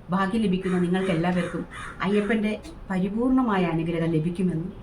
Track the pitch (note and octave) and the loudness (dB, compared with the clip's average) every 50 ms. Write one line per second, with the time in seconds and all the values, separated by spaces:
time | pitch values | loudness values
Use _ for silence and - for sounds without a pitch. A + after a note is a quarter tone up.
0 | - - F3+ G3 G3 F#3 G#3 A3+ A3 F#3 F#3 F#3 - F#3 F3+ F#3 F3+ E3+ F3+ F#3+ | -6 -2 0 0 0 0 0 0 2 2 2 0 0 0 2 2 2 2 2 2
1 | F#3+ F#3+ E3+ D#3+ E3+ F3+ F3+ F3+ E3+ - - E3 - - - - - - - - | 2 0 0 2 2 2 0 0 0 -2 -4 -8 -8 -10 -12 -12 -12 -12 -8 -4
2 | D3+ F#3+ G#3 G#3 G3+ G#3 A3+ G#3+ G#3 G#3+ G#3+ - - - - - - - F#3+ F3+ | -2 0 2 2 2 2 0 0 0 0 -2 -4 -8 -12 -14 -12 -6 -4 -2 0
3 | F#3 G3+ G3+ A3+ B3 C4 C4 C4 B3+ A3+ G3+ F#3 F3 E3+ D#3+ E3 D#3+ E3+ E3+ E3 | 0 0 0 0 2 4 4 4 4 2 2 2 2 2 0 0 0 0 0 0
4 | E3 E3 D#3+ D#3 D#3 F3 F3 - F#3+ F3+ D#3+ D#3+ F3 G#3 - - | 0 2 2 2 0 0 0 0 0 0 0 -2 -4 -6 -8 -12